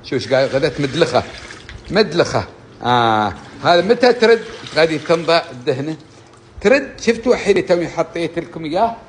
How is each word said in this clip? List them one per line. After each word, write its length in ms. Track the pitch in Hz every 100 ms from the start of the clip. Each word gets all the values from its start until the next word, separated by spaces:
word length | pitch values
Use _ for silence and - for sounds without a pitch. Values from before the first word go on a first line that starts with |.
شو 120 | - 135
ايش 160 | -
قايل؟ 140 | 131 135
غدت 320 | 135 151 -
مدلخة. 420 | 143 139 165 120 - - - - - - -
مدلخة. 540 | 185 214 165 - 120 92 - - -
آه، 500 | 120 120 117 107 104 87 - -
هذا 180 | 147 175
متى 300 | 185 247 247
ترد؟ 300 | 233 220 226 - - - 151
غادي 220 | 160 151
تنضع 440 | - 165 160 165 -
الدهنة. 440 | 127 123 131 147 156 - - - - - -
ترد، 400 | 202 277 - -
شفتوا 360 | 214 226 247 220
حين 300 | 208 185 -
توي 220 | 175 156
حطيت 500 | 143 160 170 165 170
لكم 260 | 160 170
اياه؟ 320 | 156 175 226 -